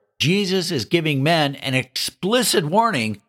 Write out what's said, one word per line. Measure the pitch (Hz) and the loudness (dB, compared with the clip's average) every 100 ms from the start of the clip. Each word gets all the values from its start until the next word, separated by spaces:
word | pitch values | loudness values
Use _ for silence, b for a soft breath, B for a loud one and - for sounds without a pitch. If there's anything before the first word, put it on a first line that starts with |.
| _ _ | _ _
Jesus | 131 196 196 190 170 | 0 2 0 -2 -2
is | 156 | -4
giving | 107 170 156 139 | 0 0 0 0
men | 143 165 143 143 | 2 2 0 -2
an | 131 | -4
explicit | 131 127 - - - 180 247 226 226 | -2 -4 -6 -8 -6 0 2 2 0
warning | 151 196 233 156 110 101 | 2 0 0 0 -4 -6